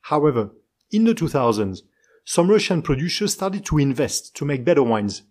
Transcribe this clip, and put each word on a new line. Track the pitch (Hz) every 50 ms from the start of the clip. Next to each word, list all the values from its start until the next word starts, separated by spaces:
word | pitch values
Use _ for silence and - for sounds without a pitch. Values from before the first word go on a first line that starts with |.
However, | _ - 151 151 147 151 131 117 104 101 - _ _ _ _ _ _ _
in | - 214 226
the | 226 220
two | - 165 131
thousands, | - 139 127 120 110 104 104 98 92 - _ _ _ _ _ _ _ _ _
some | - - - 170 180
Russian | 214 208 202 - 185 165
producers | 151 - 139 127 156 175 - - 208 202
started | - - 190 196 190 202 -
to | - 160 151
invest | 139 139 131 135 139 113 - - - - _
to | - 143
make | 143 143 131 120
better | 170 170 143 131
wines | 117 113 107 104 101 98 - _ _